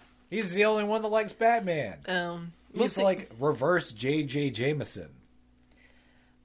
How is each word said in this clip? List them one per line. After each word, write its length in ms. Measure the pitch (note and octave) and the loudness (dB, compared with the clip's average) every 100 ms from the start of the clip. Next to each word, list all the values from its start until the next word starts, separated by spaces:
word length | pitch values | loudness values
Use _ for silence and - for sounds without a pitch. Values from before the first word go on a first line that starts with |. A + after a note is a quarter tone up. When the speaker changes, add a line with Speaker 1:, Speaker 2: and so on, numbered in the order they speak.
| - _ - | -20 _ -8
Speaker 1:
He's 220 | G3+ G3 | -4 -2
the 120 | F3+ | 2
only 200 | G#3+ G#3+ | 4 4
one 180 | G#3 A3 | 0 -2
that 60 | G#3+ | 0
likes 240 | A3 G#3 | 0 0
Batman. 640 | - A3+ A#3 F#3+ D#3+ A2 - - | 2 4 4 2 -2 -2 -6 -4
Speaker 2:
Um, 440 | F#3 F3 E3+ E3+ - _ | -2 -2 -6 -12 -16 _
we'll 120 | - | 0
Speaker 1:
He's 100 | B3+ | 0
Speaker 2:
see. 100 | F#3+ | 2
Speaker 1:
like 260 | G3 F#3+ - A2+ | 2 2 -4 -2
reverse 540 | C#3+ C3 E3 F3+ - | 0 2 2 2 0
J 300 | G#2+ B2+ D3+ | -4 -2 0
J 260 | C#3+ C#3 C#3+ | 0 -2 -2
Jameson. 600 | A2+ C3 D3+ A2 G2 D2+ - - _ _ _ _ _ _ _ _ _ _ _ | 0 -2 -2 -4 -10 -14 -18 -20 _ _ _ _ _ _ _ _ _ _ _